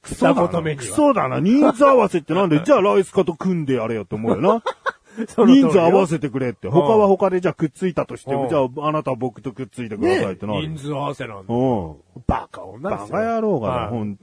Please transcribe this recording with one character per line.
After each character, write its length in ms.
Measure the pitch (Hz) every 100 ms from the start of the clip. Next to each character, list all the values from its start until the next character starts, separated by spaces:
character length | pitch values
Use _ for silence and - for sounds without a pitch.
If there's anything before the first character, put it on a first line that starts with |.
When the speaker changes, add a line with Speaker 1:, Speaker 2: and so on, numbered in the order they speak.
Speaker 1:
二 300 | - - -
言 300 | 269 175 170
目 80 | 165
に 20 | 143
は。 0 |
Speaker 2:
ク 80 |
ソ 280 | 123 - 294
だ 160 | 220 131
な。 80 | 131
ク 60 |
ソ 100 | 175
だ 80 | 262
な。 60 | 302
人 0 |
数 120 | 233
合 120 | 277 262
わ 120 | 202
せ 100 | 175
っ 40 |
て 100 | 147
な 140 | 165 190
ん 20 |
で、 140 | 151
<laughs> 20 |
じ 80 | 175
ゃ 40 | 262
あ 40 |
ラ 160 | 196 202
イ 60 |
ス 80 | 190
カ 120 | 196
と 100 | 185
組 280 | 160 190 175
ん 20 | 139
で 80 |
や 120 | 127 113
れ 80 | 113
よ 80 |
っ 20 | 98
て 80 |
思 140 | 110 113
う 40 | 104
よ 40 |
な。 220 | 139 226 -
Speaker 1:
<laughs> 60 | - - - _ 226 226
そ 160 | -
の 40 | 226
通 40 |
り 60 | 269
よ。 60 | 254
Speaker 2:
人 20 |
数 80 | 190
合 100 | 165
わ 160 | 196 180
せ 140 | 156
て 100 | 143
く 80 | 127
れ 120 | 127
っ 20 |
て。 160 | 104 92
Speaker 1:
う 20 |
ん。 20 |
Speaker 2:
他 240 | 151 147 220
は 120 | 202
他 220 | 190 196
で 100 | 180
じ 80 | 180
ゃ 20 |
あ 40 |
く 120 | - 156
っ 20 |
つ 180 | - 190
い 60 |
た 120 | 160 135
と 100 | 120
し 80 |
て 60 | 131
も、 120 | 139
Speaker 1:
う 20 | 131
ん。 20 |
Speaker 2:
じ 60 |
ゃ 60 | 131
あ 280 | 131 135 147
あ 40 |
な 100 | 151
た 80 | -
は 60 | 123
僕 260 | 127 -
と 80 | 131
く 120 | 113
っ 20 | 120
つ 160 | -
い 60 | 113
て 80 | 107
く 100 | 320
だ 80 | 370
さ 80 | 98
い 20 |
っ 20 | 90
て 100 | 104
な 80 |
る。 60 | 104
Speaker 1:
ね 40 | 156
え、 20 |
人 100 | 160
数 140 | 143
合 40 | 139 143
わ 60 |
せ 120 | 139 123
な 140 | 101
ん 60 | 95
だ。 60 |
Speaker 2:
う 40 | 117
ん。 380 | 131 113 160 71 _ 127 -
Speaker 1:
バ 200 | 131 -
カ 120 | -
女 260 | 98 104 175
で 60 | 101
す 20 |
よ。 60 | 104
Speaker 2:
バ 100 | 165
カ 160 | 226
野 60 | 226
郎 200 | 220 160
が 80 | 107
ね、 60 | 123
Speaker 1:
は 80 | 107
い。 20 |
Speaker 2:
本 300 | 117 104 98